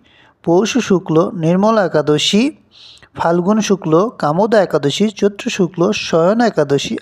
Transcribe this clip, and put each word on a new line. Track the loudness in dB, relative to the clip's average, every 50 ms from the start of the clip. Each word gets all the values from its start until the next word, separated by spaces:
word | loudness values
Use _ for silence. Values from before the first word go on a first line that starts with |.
| _ _ _ _ _ _ _ _ -2
পৌষ | 0 2 2 2 0 -2 -2
শুক্ল, | 0 2 0 0 0 0 0 0 0 0
নির্মলা | -4 -2 0 0 2 2 2 2 2 2 0
একাদশী, | 2 0 0 0 2 0 0 0 0 0 0 0 0 -4 _ _ _ _ -20 -20 -20 -20 -20 -20 _ _
ফাল্গুন | -4 -2 0 0 0 0 0 0 0
শুক্ল, | 0 0 -2 -2 0 2 2 2 2 0
কামদা | -4 -4 -2 -2 0 0 0 2 2 2
একাদশী, | 2 2 -2 -2 -2 -2 0 0 -2 -2
চৈত্র | 0 -2 -2 -2 -2 -4 -8 -6
শুক্ল, | -4 -2 -4 -4 -2 -2 -2 -2
শয়ন | -2 -4 -4 -2 0 2 2 2 2 2
একাদশী, | 0 0 0 -2 0 0 0 -2 -2 -4 -8 -10